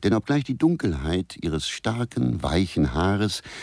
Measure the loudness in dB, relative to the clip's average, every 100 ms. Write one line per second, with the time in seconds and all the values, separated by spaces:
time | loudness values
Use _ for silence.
0 | 2 2 2 0 0 2 2 4 0 0
1 | 0 -2 -2 -6 -4 -2 -4 -4 -2 -2
2 | -2 -2 -2 0 0 0 0 0 0 2
3 | 2 2 0 -2 -10 -16